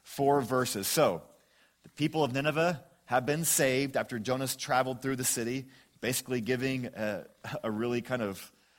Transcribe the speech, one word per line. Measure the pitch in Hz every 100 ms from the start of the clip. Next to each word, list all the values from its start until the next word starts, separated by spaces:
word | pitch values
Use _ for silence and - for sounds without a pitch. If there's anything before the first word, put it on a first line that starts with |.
four | - - 139 143
verses. | 120 127 123 107 98
So, | - 135 85 - - _ _ _ _
the | -
people | - 151 156 143
of |
Nineveh | 131 147 151 170 151 - _ -
have | 123 127
been | 151
saved | 165 - 139 127 139 131
after | 107 120
Jonah's | 107 131 131 -
traveled | - 131 131 127
through | 135 135
the |
city, | 127 - 117 131 131 - _ _
basically | 110 127 - 127
giving | 107 127 131 131 123
a, | 95 107 98 - _ - 139
a | 117
really | 107 120 120
kind | - 127
of | 107 95 - _ _